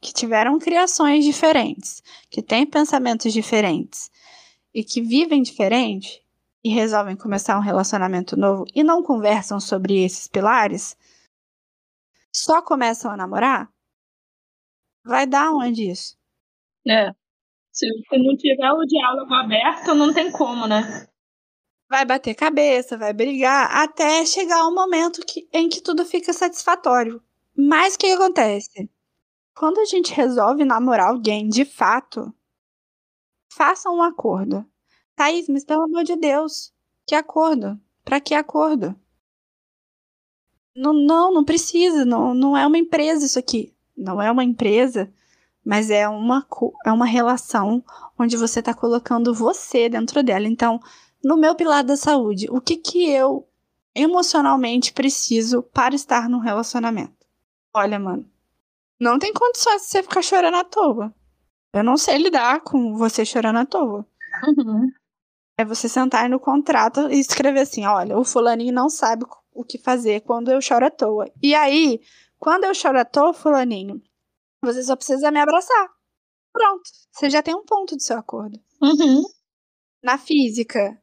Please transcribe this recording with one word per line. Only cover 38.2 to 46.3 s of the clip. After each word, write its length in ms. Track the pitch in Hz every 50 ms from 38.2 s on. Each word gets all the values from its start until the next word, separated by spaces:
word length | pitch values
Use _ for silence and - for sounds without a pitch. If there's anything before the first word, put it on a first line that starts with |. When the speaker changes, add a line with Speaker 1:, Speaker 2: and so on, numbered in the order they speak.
| 285 - 302
Speaker 1:
acordo? 600 | 294 294 - - 302 311 311 302 247 180 165 196 _ _ _ _ _ _ _ _ _ _ _ _ _ _ _ _ _ _ _ _ _ _ _ _ _ _ _ _ _ _ _ _ _ _ _ -
Não, 180 | 254 262 294 311
não, 400 | 294 285 285 330 330 349 381 370
não 100 | 311 294
precisa, 600 | 294 320 339 - - - 339 349 359 330 294 262
não, 280 | 240 240 226 - 254 247
não 220 | 254 262 277 277
é 100 | 285 277
uma 120 | 302 311
empresa 480 | 330 339 339 - 302 294 311 330 302 285
isso 140 | 269 - 254
aqui. 340 | 254 - - 220 208 - _ _ _ _ -
Não 240 | - 190 185 185 202
é 100 | 202 220
uma 120 | 233 262 254
empresa, 680 | 247 233 - 233 202 208 226 254 262 233 220 202 196 _ _ _ _ _ _ _ _ _ _ -
mas 240 | 214 208 214 220 214
é 180 | 208 208 208
uma 360 | 208 214 208 220 240